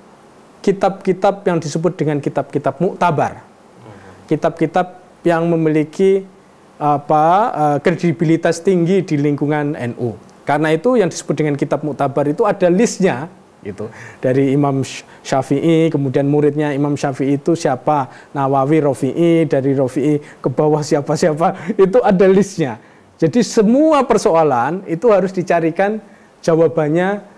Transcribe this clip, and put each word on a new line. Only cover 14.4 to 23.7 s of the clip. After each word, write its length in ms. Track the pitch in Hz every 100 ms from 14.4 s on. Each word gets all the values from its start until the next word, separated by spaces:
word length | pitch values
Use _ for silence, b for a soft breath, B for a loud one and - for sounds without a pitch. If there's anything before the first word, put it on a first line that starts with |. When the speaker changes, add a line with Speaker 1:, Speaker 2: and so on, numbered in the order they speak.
| 139
Speaker 1:
Imam 320 | 143 143 135 123 - - B
Syafi'i, 680 | - 139 - 139 156 160 165
kemudian 380 | 156 139 139 139
muridnya 420 | 147 147 151 147
Imam 240 | 139 147
Syafi'i 400 | 143 147 131 135
itu 220 | 139 175 160
siapa? 560 | 156 127 - 151 131 B B
Nawawi, 480 | 147 135 139 135 160
Rafi'i, 680 | 143 127 131 151 170 165 156
dari 260 | 143 135
Rafi'i 460 | 135 127 147 143 147
ke 260 | - - 156
bawah 380 | 131 151 151
siapa-siapa, 880 | 147 151 143 147 175 151 175 185 165
itu 240 | 220 190 494
ada 280 | 208 185 190
listnya. 500 | 190 - - 143 110 B B B -
Jadi 240 | 165 247
semua 640 | 214 233 208